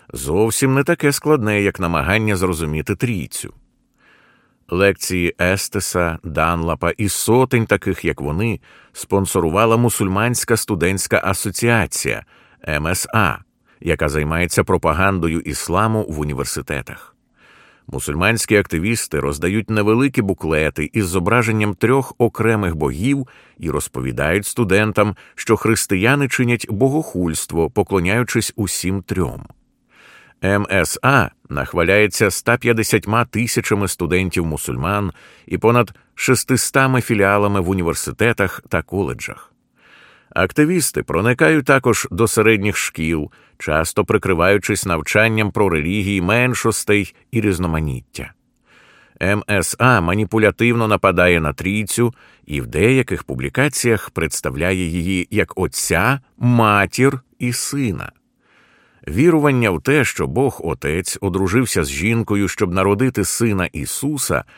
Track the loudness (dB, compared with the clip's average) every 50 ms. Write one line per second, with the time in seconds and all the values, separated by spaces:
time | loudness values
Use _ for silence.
0 | _ -14 -12 -8 -4 -2 0 2 2 2 2 0 2 2 2 2 2 2 0 2
1 | 2 0 0 0 2 2 2 2 2 0 0 2 2 0 0 0 -2 0 0 0
2 | 0 2 2 2 2 0 0 0 0 -2 -2 -2 -2 -4 -4 -4 -2 -4 -4 -2
3 | -2 -4 -4 -4 -6 -8 -10 -12 -12 -14 -16 _ _ _ _ _ _ _ _ _
4 | _ _ _ _ _ _ _ _ _ _ _ _ _ -4 0 2 4 4 2 0
5 | -4 -4 -2 0 0 -2 0 0 0 0 0 0 -2 -6 -6 -6 -4 -2 -2 0
6 | 0 0 -2 -6 -8 -6 -2 0 0 0 0 0 -2 -2 -2 -2 -2 -2 -2 -2
7 | -4 -4 -2 -2 0 2 2 2 2 2 2 0 2 2 0 0 0 -4 -4 -2
8 | -4 -4 -4 -4 -4 -4 -2 -2 -2 -2 -4 -6 _ _ -20 -20 _ _ -16 -14
9 | -6 -2 0 0 0 2 0 0 2 2 2 2 2 4 4 4 2 2 0 0
10 | -2 0 0 0 0 0 -2 -2 0 0 0 0 0 -2 -2 0 0 0 0 -2
11 | -2 0 0 0 0 0 -4 -2 -4 -6 -6 -2 0 2 2 2 0 -2 -4 -6
12 | -4 -4 -6 -6 -10 _ _ _ _ _ _ _ -8 -4 -4 -2 -2 -2 -2 -4
13 | -4 -2 0 0 0 0 -2 -4 -10 _ _ _ _ _ _ -8 -2 -2 0 0
14 | 0 0 0 0 -2 0 0 -2 -2 0 0 0 2 2 0 2 2 0 0 2
15 | 2 0 0 0 0 -2 -2 -2 -4 -6 -8 -8 -6 -2 0 0 0 0 0 -2
16 | -2 -4 -4 -4 -4 -4 -4 -4 -6 -6 -6 -8 -6 -6 -6 -8 -8 -10 -16 -18
17 | -20 -20 _ _ _ _ _ _ _ -20 -20 -20 -20 _ _ _ -18 -12 -10 -8
18 | -6 -6 -2 0 2 2 2 0 0 2 2 2 2 2 -2 -2 -2 -2 -2 -2
19 | -4 -4 -4 -2 -2 -2 -2 -2 -2 -2 -2 -2 -2 -2 -2 0 2 2 2 2
20 | 2 0 0 0 0 0 -2 -2 -2 0 0 2 0 0 -2 -4 -6 -4 -2 -2
21 | -2 0 -2 -2 0 2 2 2 2 2 0 0 0 -2 -2 0 0 2 2 0
22 | 0 -4 -2 -2 -2 0 0 0 0 0 2 0 0 -2 -2 -2 -2 -4 -2 -2
23 | -2 0 0 -2 -4 -8 -12 -20 -20 _ _ -8 -6 -4 -4 -4 -4 -6 -8 -6
24 | -6 -6 -4 -2 0 0 0 0 -2 -4 -2 -2 0 2 2 2 2 2 2 0
25 | 0 0 0 -6 -12 -20 -16 -8 0 0 0 2 2 0 0 0 0 -2 0 2
26 | 2 2 2 2 0 -2 0 0 0 0 0 -2 -2 -6 -2 0 0 2 2 0
27 | -4 -4 -4 -2 -2 -2 -2 -4 -6 -4 0 0 0 0 0 -2 0 0 0 0
28 | 2 2 0 0 0 0 -2 -2 -2 -2 -4 -4 -4 -4 -4 -4 -4 -4 -4 -4
29 | -4 -4 -2 -2 -2 -2 -4 -10 -16 -18 -20 _ _ _ _ _ _ _ _ _
30 | -20 -20 -20 -20 -20 _ _ -4 -2 0 0 0 0 0 0 0 0 0 -2 -2
31 | 0 2 4 4 2 0 _ _ _ -8 -6 -6 -6 -2 0 0 2 4 4 4
32 | 4 2 2 2 2 2 0 0 0 0 0 2 2 0 0 2 0 2 0 0
33 | 0 0 0 0 0 -2 -2 -4 -2 0 -2 -2 0 0 0 0 0 -2 -2 -4
34 | -2 0 0 0 0 0 -2 -2 -2 -2 -4 -6 -6 -6 -6 -4 -2 -2 -2 -2
35 | -2 -4 -8 -10 -20 -20 -20 _ _ -6 -4 0 2 2 4 4 2 0 -4 _
36 | _ _ _ -6 0 2 2 2 2 0 0 0 0 0 2 2 2 4 2 0
37 | 0 0 2 2 4 4 4 2 2 2 0 0 0 0 0 0 0 -2 -2 -4
38 | -6 -8 -4 0 0 0 2 0 -2 -2 -2 -8 -10 -4 -4 -4 -4 -2 -4 -4
39 | -4 -4 -6 -8 -10 -14 -14 -16 -18 _ _ _ _ _ _ _ _ _ -20 -20
40 | -20 -20 _ _ _ _ -2 0 0 0 2 2 2 2 2 0 0 -2 -4 -4
41 | -4 -2 -2 0 2 2 2 4 4 4 4 2 4 4 2 4 4 2 2 2
42 | 0 -4 0 2 2 2 4 4 4 4 4 4 2 -2 -2 -2 -4 -6 -4 -4
43 | -2 -2 0 -2 -4 -6 _ _ _ _ _ -10 -4 0 0 0 0 0 0 -2
44 | 0 2 2 0 2 2 2 2 4 4 4 2 2 -2 -2 -2 -2 -2 -4 -4
45 | -4 0 2 2 4 4 2 0 0 0 2 2 2 2 2 0 -2 -2 -2 -2
46 | -2 0 0 0 0 2 2 2 2 0 -2 0 0 -2 -2 -2 0 2 2 2
47 | 2 -2 _ _ _ -6 -4 0 0 0 0 0 -2 -2 -2 -2 -2 -4 -6 -8
48 | -10 _ -14 -14 -14 -14 -16 _ _ _ _ _ _ _ _ _ _ _ _ _
49 | _ _ _ -4 -2 -2 -2 -2 -2 0 0 0 0 -2 -2 0 2 4 4 4
50 | 2 0 0 0 -2 0 2 4 4 4 4 2 2 2 2 2 2 0 0 2
51 | 2 2 4 4 4 4 4 4 2 -2 -4 -4 -4 -4 -2 -4 -4 -4 0 0
52 | 0 0 0 _ -20 -20 _ _ _ -8 -8 -6 -6 -4 0 2 2 4 4 2
53 | 0 -2 -4 -8 -6 -8 -8 -6 -6 -4 -2 0 0 0 0 0 0 0 0 0
54 | -2 -6 -6 -4 -4 -4 -4 -4 -6 -6 -4 -2 0 0 0 0 -2 -2 -2 -2
55 | -2 -2 -2 -2 -2 -2 0 -2 -2 -2 -2 -4 -4 -2 -2 -4 -2 0 2 2
56 | 2 2 0 -2 _ _ _ -2 2 2 4 4 4 4 4 2 2 0 0 2
57 | 2 2 2 -2 _ _ _ -6 -6 -4 -4 -4 -6 -6 -4 -2 -2 -2 -4 -4
58 | -8 -12 _ _ _ _ _ _ _ _ _ _ _ _ _ _ _ _ _ _
59 | -12 -6 0 2 4 4 4 4 4 2 2 4 2 2 2 0 0 2 2 2
60 | 2 0 -2 -4 -4 -2 0 0 0 0 -2 -4 -6 -6 -6 -4 -4 -4 -2 -2
61 | -4 -6 -8 -4 -4 -4 0 0 0 2 2 2 2 2 0 -2 -2 -2 -2 -2
62 | -2 0 0 0 0 0 0 0 0 -2 -2 -2 -2 0 0 2 2 2 2 2
63 | 0 0 0 -2 -2 -2 -2 0 0 0 0 0 -2 -4 -4 -8 -8 -6 -6 -6
64 | -4 -4 -4 -4 -2 -2 -2 -2 -4 _ -20